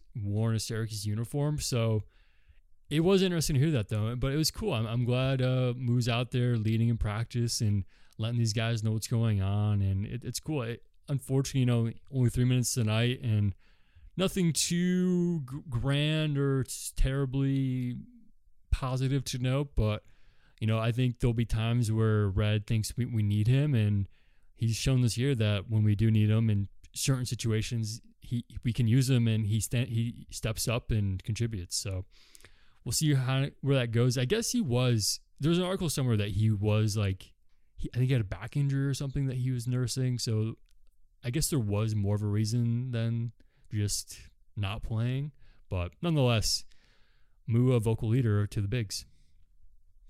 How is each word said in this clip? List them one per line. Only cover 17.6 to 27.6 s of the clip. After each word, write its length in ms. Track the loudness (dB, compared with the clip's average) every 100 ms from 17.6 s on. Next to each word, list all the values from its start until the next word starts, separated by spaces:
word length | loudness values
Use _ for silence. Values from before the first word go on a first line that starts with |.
| 0 -2 -4 -6 -12 -20 -20 -20 -20 -20 -6
positive 520 | -4 -2 -2 0 -2 -2
to 120 | -4
note, 320 | -2 -2 -2 0
but, 280 | 0 -2 -8 -20 -20 -20 -20 -4
you 80 | 0
know, 100 | 0
I 140 | 0
think 280 | 0 0 0
there'll 140 | 0
be 120 | 0 0
times 480 | 0 0 0 2
where 340 | 2 2 2 2
Red 400 | 2 0 0 0
thinks 280 | -2 -2 -4
we, 80 | -2
we 180 | 0
need 240 | 2 2 4
him, 260 | 4 4
and 340 | 2 2 0 -2 -8 _ -20 -20 -4
he's 180 | -2 0
shown 260 | 2 4
this 160 | 2 2
year 160 | 0 2
that 340 | 2 0 0
when 140 | 2
we 120 | 2 4
do 160 | 4
need 180 | 4 4
him 200 | 4 2
in 180 | 0 -2 -8 -14
certain 320 | -4 -2 -2 -2
situations, 760 | -4 -2 -2